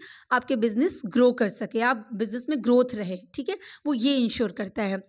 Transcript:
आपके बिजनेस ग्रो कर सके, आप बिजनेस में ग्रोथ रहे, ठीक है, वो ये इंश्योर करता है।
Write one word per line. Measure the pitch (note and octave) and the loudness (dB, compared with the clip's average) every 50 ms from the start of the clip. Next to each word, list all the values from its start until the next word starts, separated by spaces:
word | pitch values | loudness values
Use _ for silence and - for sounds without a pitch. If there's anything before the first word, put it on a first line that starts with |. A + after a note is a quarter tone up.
| - - - - - _ | -8 -14 -20 -20 -4 _
आपके | B3+ B3 B3 - C4+ | 0 0 2 0 0
बिजनेस | A3+ G#3+ A#3 G3+ A#3 C#4+ F#4+ - - - | 0 0 0 2 2 2 0 0 -4 -8
ग्रो | F#3 - A#3+ B3 B3 | -2 2 4 4 4
कर | B3 B3 A#3 G3 | 4 2 0 -2
सके, | - - A3 - - A3+ | -2 -4 -8 -6 -2 0
आप | A#3 B3 A#3+ A3 G#3+ - A#3 | 0 0 0 -2 -4 -8 -6
बिजनेस | F#3+ A3+ G3+ G#3 B3 A#3+ - | -4 -4 -4 -4 -6 -4 -4
में | D4+ C4 G#3 | -4 0 2
ग्रोथ | A#3 A#3+ B3 B3 B3 A#3+ | 4 4 6 4 2 0
रहे, | G#3 G3+ F3+ F#3 F3+ - - - | -6 -6 -6 -6 -8 -10 -10 -10
ठीक | - C4 - | -8 -6 -6
है, | F#4+ F4+ - - - - - | -6 -8 -10 -14 -20 -8 -4
वो | D4 D4 | -2 -2
ये | A3+ A3 C#4+ C#4+ | 2 2 2 4
इंश्योर | C4 A#3+ A3 - - A#3 G3+ | 2 2 0 0 -2 -2 -2
करता | - - G#3 F#3 - - G#3+ | -2 -6 -8 -6 -4 -4 -2
है। | G3 G3 F#3+ F#3+ | -2 -4 -4 -8